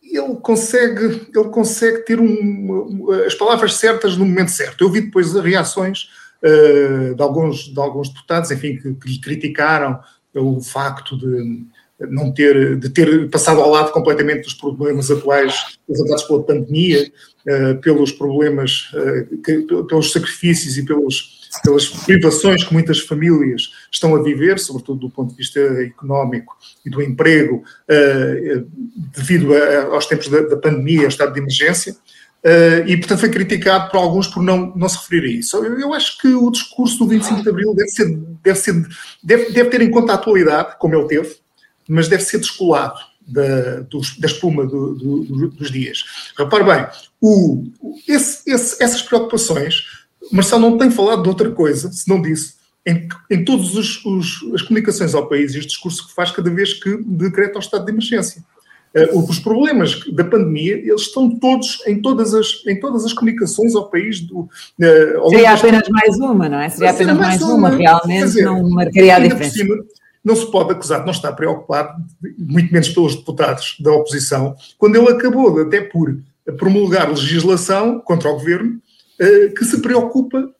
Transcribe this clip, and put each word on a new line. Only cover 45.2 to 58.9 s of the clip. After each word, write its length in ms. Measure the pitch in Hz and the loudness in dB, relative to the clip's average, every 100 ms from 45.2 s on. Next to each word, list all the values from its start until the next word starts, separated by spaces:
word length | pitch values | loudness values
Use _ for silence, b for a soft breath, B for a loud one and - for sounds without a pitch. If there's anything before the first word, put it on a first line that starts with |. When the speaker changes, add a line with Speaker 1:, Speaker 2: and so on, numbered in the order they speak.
Speaker 1:
do, 240 | - 135 165 | -4 -4 -4
dos 220 | - 143 | -6 -8
dias. 320 | 131 123 - - B B - | -6 -6 -8 -12 B B -6
Repare 260 | 143 214 | 0 2
bem, 220 | 190 151 - B B _ | 4 2 0 B B _
o, 440 | 220 202 165 131 - _ - - - | 4 4 4 0 -8 _ -18 -16 -2
esse, 400 | 294 - - - | 0 0 -6 -4
esse, 340 | 247 - - | -2 -2 -2
essas 200 | 240 - | -2 -2
preocupações, 840 | - 233 233 226 - 160 151 - B B B _ - | -2 -2 0 -4 -2 -2 -2 -4 B B B _ -2
Marcelo 300 | 190 190 233 | 0 2 4
não 160 | 233 233 | 4 4
tem 140 | 262 | 2
falado 320 | 233 202 220 | 4 2 2
de 60 | 175 | 0
outra 200 | 185 226 | 0 -2
coisa, 420 | - 156 135 170 | 0 0 0 -6
se 160 | - - | -8 -2
não 140 | 190 | 0
disso, 320 | 160 156 - _ _ _ - | 0 -4 -6 _ _ _ -4
em, 240 | 170 165 - _ | -4 -4 -16 _
em 120 | 185 | -2
todos 320 | 180 254 180 202 | 0 0 0 -4
os, 300 | 214 - 226 | -6 -8 -4
os, 340 | 185 170 - - | -4 -4 -8 -8
as 80 | 185 | -8
comunicações 540 | - 220 214 - 170 143 | -2 0 0 -2 -2 -2
ao 120 | - | -2
país 280 | 147 143 135 | -2 -2 -4
e 20 | |
os 80 | 139 | -8
discursos 340 | - 175 170 | -10 -10 -12
que 140 | - | -12
faz 160 | - 175 | -6 -6
cada 220 | - 175 | -2 -4
vez 240 | 170 202 - | -2 -2 -2
que 200 | 190 214 | -6 -6
decreta 540 | 226 175 185 190 196 202 | -4 -4 -2 0 -2 -2
o 20 | |
estado 260 | - 202 180 | -6 -6 -4
de 60 | |
emergência. 520 | 220 - 233 175 - - _ _ _ _ | -4 -2 -4 -4 -10 -20 _ _ _ _